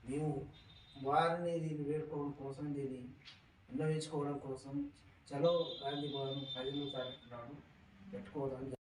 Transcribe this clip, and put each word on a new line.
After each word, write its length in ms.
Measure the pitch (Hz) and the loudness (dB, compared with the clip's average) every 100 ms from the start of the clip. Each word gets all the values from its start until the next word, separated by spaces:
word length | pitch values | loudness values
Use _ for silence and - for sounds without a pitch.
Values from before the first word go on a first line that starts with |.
| 123 | -2
మేము 220 | 143 156 139 - - - - - 135 135 | 0 2 0 -4 -12 -20 -20 -18 -4 6
వారిని 460 | 151 165 175 170 170 | 8 8 4 2 2
దీన్ని 200 | 156 151 143 | 2 0 2
వేడుకోవడం 420 | 151 147 147 143 139 | 0 0 -2 -2 -2
కోసం, 240 | 135 139 147 139 | -6 -4 -2 0
దీన్ని 260 | 135 127 123 - - - - - - | -2 -4 -8 -12 -18 -20 -20 -20 -6
విన్నవించుకోవడం 680 | 127 156 156 151 151 143 139 131 | 0 2 2 0 0 0 -2 -2
కోసం 280 | 131 135 143 143 - - - - | -6 -2 -2 -2 -6 -20 -20 -8
చలో 220 | 143 170 175 165 - | 4 6 6 4 0
గాంధీ 260 | 139 143 143 | -2 0 0
భవన్ 300 | 139 135 135 135 | 0 0 0 -2
పదిహేనో 320 | 127 131 143 139 | -2 -2 0 -2
తారీఖు 320 | 127 127 123 - | -2 -4 -6 -12
నాడు 240 | 120 120 151 - - - - - | -10 -10 -12 -14 -20 -20 -18 -10
పెట్టుకోవడం 500 | - - 151 135 131 135 | -8 -6 -2 -2 -2 -6
జరిగింది. 60 | 127 | -6